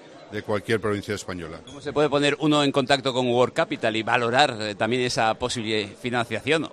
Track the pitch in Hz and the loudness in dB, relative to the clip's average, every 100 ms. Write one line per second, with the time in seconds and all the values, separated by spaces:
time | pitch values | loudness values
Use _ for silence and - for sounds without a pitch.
0 | - - - 107 - 104 - 113 107 101 | -18 -20 -12 -10 -4 -4 0 0 0 -4
1 | 95 101 - 90 80 80 - 139 143 135 | -4 -8 -6 -10 -10 -12 -16 -12 -6 0
2 | 151 143 143 143 156 147 143 135 127 139 | 2 2 2 2 2 4 4 2 2 2
3 | 135 123 127 120 120 - 170 139 117 110 | 2 0 2 4 2 2 -2 0 0 0
4 | 107 120 117 123 147 113 107 101 110 127 | 0 2 2 4 2 2 -6 -2 -2 0
5 | 123 131 113 107 123 123 107 107 104 - | 0 0 0 0 -4 -4 -2 -2 -4 -6
6 | 123 123 117 110 123 160 131 | -6 -4 -4 -4 -2 -2 -2